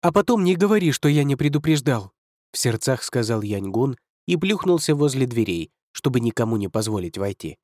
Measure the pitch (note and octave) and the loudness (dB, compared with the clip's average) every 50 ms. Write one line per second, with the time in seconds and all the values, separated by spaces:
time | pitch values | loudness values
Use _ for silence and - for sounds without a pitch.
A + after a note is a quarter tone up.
0 | - F3 D#3+ G3+ G3+ - A#3+ A3 F#3 F3 F#3+ E3+ G3 G3+ G#3+ G#3+ F#3+ D#3+ C3+ - | 0 2 2 2 2 2 2 2 4 2 2 2 2 2 2 2 2 2 0 2
1 | - D3+ D3 D3+ C#3+ C#3+ C#3 B2+ D3 D3 C#3+ D3+ D3 D#3+ D#3+ D3 B2 C#3+ C3 A2+ | 2 2 2 2 2 0 0 0 0 0 0 0 2 2 0 2 2 0 0 0
2 | G2 G2 _ _ _ _ _ _ _ _ - - - B2 A2+ A2 - - C3 A#2+ | -2 -8 _ _ _ _ _ _ _ _ -8 -2 -2 -2 -2 0 0 0 -2 -2
3 | - - - B2+ A#2 G#2+ A#2 A2 G#2 G#2 G#2 G2 G2 G2 G2 G#2+ B2+ C#3 B2+ - | -4 -4 -2 -2 0 0 -2 -2 -2 -4 -4 -4 -4 -4 0 0 0 0 -2 -6
4 | _ _ _ _ _ - F3 E3 E3+ F#3+ G#3+ F#3+ - F#3+ F3 E3 - - D#3 C#3+ | _ _ _ _ _ -2 -2 0 2 0 0 0 2 0 0 0 2 0 0 2
5 | D3 D3 C3 C3+ C3 A#2+ A#2+ A#2 A2 G2 F2+ E2+ A#2 - _ _ _ _ _ - | 2 0 2 0 -2 0 0 -2 0 0 -2 -4 -6 -8 _ _ _ _ _ -4
6 | _ D3 B2 B2+ A#2 A#2 G#2+ - A#2+ A2 A2+ G#2+ G2+ F#2 - A2+ G#2+ A2 G#2+ G2+ | _ 0 0 2 0 0 -2 -2 -2 0 0 -2 -2 -2 -4 -4 -4 -2 -4 -4
7 | F2+ E2+ - F#2+ G2 G2+ G2 _ - D#2+ C#2 _ | -6 -6 -6 -6 -6 -6 -6 _ -12 -14 -14 _